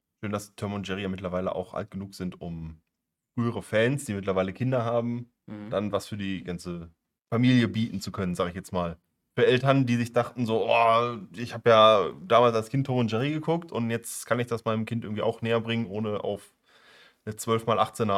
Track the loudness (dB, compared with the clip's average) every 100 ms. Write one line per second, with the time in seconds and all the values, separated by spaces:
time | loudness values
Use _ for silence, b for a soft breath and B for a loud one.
0 | _ _ -6 -6 -8 -8 -6 -4 -6 -4
1 | -4 -4 -4 -2 -2 -4 -6 -8 -8 -8
2 | -10 -8 -8 -8 -10 -10 -10 -14 _ _
3 | _ _ _ -4 -2 -4 -2 2 2 2
4 | -4 -4 -2 0 0 0 0 0 0 0
5 | -2 -4 -8 _ -16 -14 -6 -4 -2 -4
6 | -4 -6 -4 -6 -6 -8 -8 -10 -12 _
7 | _ _ -4 2 4 6 4 0 -4 -6
8 | -8 -4 -2 -2 -2 -6 -6 -4 -4 -6
9 | _ _ _ 2 4 4 4 4 4 0
10 | 0 -2 -2 -2 -2 0 0 4 4 4
11 | 2 -4 -12 -12 -10 -2 6 8 10 8
12 | 4 -4 2 6 6 4 0 -2 0 0
13 | 0 0 -2 -2 -2 -2 -2 -4 -2 -4
14 | -6 -10 -4 -2 -2 -4 -2 -2 -2 -6
15 | -6 -4 -4 -2 0 0 0 -4 -4 -4
16 | -4 -4 -4 -6 -8 _ _ b b b
17 | b b -12 -8 -2 0 2 2 2 0
18 | 0